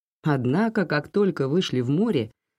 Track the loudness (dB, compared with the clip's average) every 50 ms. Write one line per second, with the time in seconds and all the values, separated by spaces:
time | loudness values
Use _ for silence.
0 | _ _ _ _ -2 0 0 0 0 0 2 2 0 0 0 -2 -2 0 -2 -2
1 | -4 -2 0 0 0 2 0 0 -2 0 0 0 0 0 -2 -2 0 0 0 0
2 | 0 0 0 0 -2 -4 -8 _ _ _ _